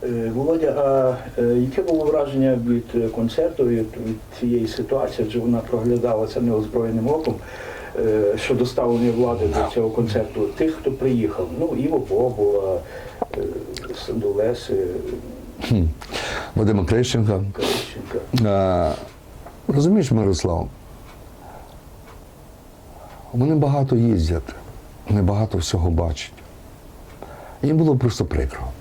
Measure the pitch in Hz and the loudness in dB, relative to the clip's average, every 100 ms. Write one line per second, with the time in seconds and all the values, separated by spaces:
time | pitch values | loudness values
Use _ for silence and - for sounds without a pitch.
0 | 127 120 113 113 147 165 151 139 139 135 | -2 -2 -2 0 2 2 2 2 4 4
1 | 127 127 - - 120 123 131 139 175 160 | 4 0 -6 0 2 4 2 0 2 2
2 | 151 151 139 135 135 123 117 120 117 120 | 2 2 2 2 2 2 2 0 0 -2
3 | 113 110 113 - 165 - 127 117 110 - | -2 0 -2 2 0 2 2 2 -2 -4
4 | 110 110 - - 123 120 110 - 113 135 | -6 -6 -10 -4 0 0 0 -4 -2 0
5 | - - 110 117 117 120 - 117 113 120 | -2 -2 -2 0 0 0 0 -2 2 2
6 | 120 110 110 - 120 110 107 123 113 113 | 2 0 0 0 0 2 0 0 0 0
7 | 113 156 156 107 - - - - - - | 0 0 0 -4 -8 -14 -14 -14 -10 -2
8 | 110 107 101 110 - 127 123 - 120 117 | 0 2 2 2 0 0 2 0 2 2
9 | 120 113 120 117 107 - 107 - 110 107 | 2 4 2 2 0 0 0 0 0 0
10 | 110 110 107 - - - 160 156 139 131 | 0 0 -2 -2 -2 0 0 0 -2 0
11 | 131 123 110 - 87 127 165 123 139 151 | 0 2 0 -2 -4 -2 -2 0 0 0
12 | - 196 123 107 104 101 95 90 80 - | 0 2 2 2 2 4 2 -2 -4 -14
13 | - - - - - - - - - - | -14 -8 -6 -4 -6 -6 -8 -10 -10 -10
14 | - 113 104 98 110 120 - 98 92 90 | -6 -2 0 2 0 0 -2 -2 0 -4
15 | - - - - - - - 110 82 76 | -6 -8 -10 -14 -16 -10 0 2 2 -2
16 | - - - - - - 107 104 82 113 | -8 -8 -6 -8 -6 0 2 2 2 2
17 | 123 120 107 98 101 98 - - - - | 2 2 2 2 0 -2 -2 -2 -4 -12
18 | - - - 127 110 98 95 90 80 76 | -8 -8 -2 2 4 4 4 2 2 -2
19 | - - - - - - - 143 156 214 | -10 -18 -20 -18 -18 -16 -2 2 4 4
20 | 135 113 101 90 101 82 69 - - - | 4 4 4 2 0 0 -4 -8 -20 -20
21 | - - - - - - - - - - | -20 -20 -20 -20 -18 -18 -18 -20 -20 -20
22 | - - - - - - - - - - | -20 -20 -20 -20 -20 -20 -20 -20 -20 -20
23 | - - - 120 135 156 143 143 135 127 | -18 -18 -6 0 2 4 4 2 2 4
24 | 117 104 80 80 - - - - - - | 4 4 2 0 -4 -14 -16 -18 -18 -20
25 | - 101 95 101 107 92 85 95 85 82 | 0 2 4 2 0 0 0 0 2 2
26 | 85 73 - - - - - - - - | 0 -2 -8 -14 -20 -20 -20 -20 -20 -20
27 | - - - - - - 143 156 160 139 | -20 -18 -18 -18 -18 -4 2 4 4 4
28 | 120 - 92 78 69 - 62 57 | 2 2 0 0 -2 -4 -10 -10